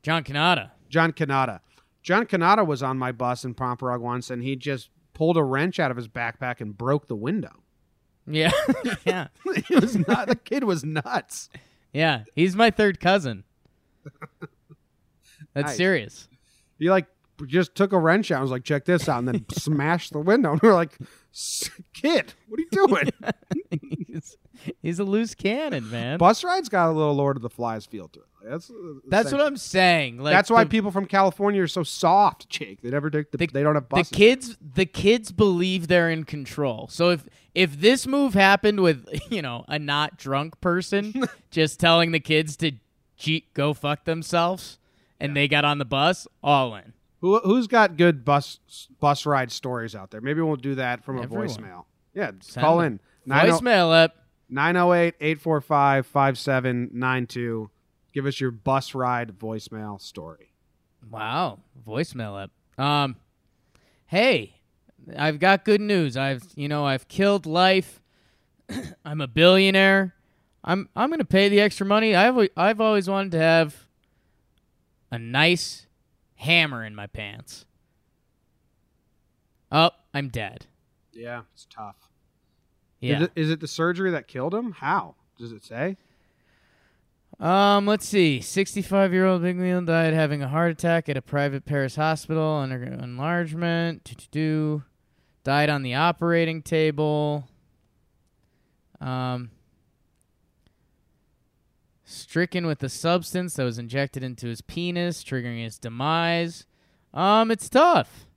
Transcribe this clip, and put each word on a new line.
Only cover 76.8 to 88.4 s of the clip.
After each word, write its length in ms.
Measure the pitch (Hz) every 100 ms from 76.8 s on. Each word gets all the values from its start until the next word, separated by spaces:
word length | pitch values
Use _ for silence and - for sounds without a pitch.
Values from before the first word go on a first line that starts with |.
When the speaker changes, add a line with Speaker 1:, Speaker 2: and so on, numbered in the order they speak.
Speaker 1:
in 100 | 110 104
my 100 | 101
pants. 580 | - 104 104 139 - _ _ _ _ _ _ _ _ _ _ _ _ _ _ _ _ _ _ _ _ _
Oh, 180 | 147 170 _ _
I'm 160 | 143 139
dead. 380 | 117 101 120 - _ _ _ _
Speaker 2:
Yeah, 300 | 117 117 120 107
it's 120 | _ -
tough. 260 | - 104 98 _ _ _ _ _ _ _ _ _ _
Speaker 1:
Yeah. 160 | 123 143
Speaker 2:
Is 60 |
it, 100 | 170 -
is 140 | 156
it 100 | 160
the 80 | 156
surgery 420 | - 165 175 190
that 160 | 165 120
killed 240 | 131 139
him? 180 | 202 233
How? 420 | 180 143 185 87 - _ _
Does 140 | 117
it 120 | 110
say? 320 | - 117 165 190 _ _ _ _ _ _ _ _ _ _ _ _ _ -
Speaker 1:
Um, 480 | 165 190 202 202 202
let's 180 | 214
see. 380 | - 202 170 131